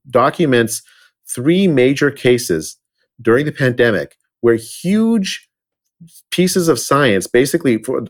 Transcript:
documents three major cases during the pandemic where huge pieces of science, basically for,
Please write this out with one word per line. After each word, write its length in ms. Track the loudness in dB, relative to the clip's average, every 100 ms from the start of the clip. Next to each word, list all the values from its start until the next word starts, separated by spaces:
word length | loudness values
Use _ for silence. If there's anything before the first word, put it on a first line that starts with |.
| -4
documents 720 | 0 0 0 0 2 0 -4 -14 _ _ _ -14
three 360 | -6 0 2 2
major 420 | 4 2 2 -2
cases 640 | 0 0 0 0 -4 -6 -16 _ _ _ -8
during 240 | 0 0 0
the 60 |
pandemic 640 | -2 -2 2 0 0 -4 _ _ _
where 160 | 0 0
huge 920 | -2 -10 -2 0 0 0 -2 -8 _ _ _ _ _ _ -20 -20 -10
pieces 380 | -2 0 0 0
of 100 | 0
science, 480 | 0 0 2 0 0
basically 560 | 0 0 0 0 -2
for, 220 | -2 -6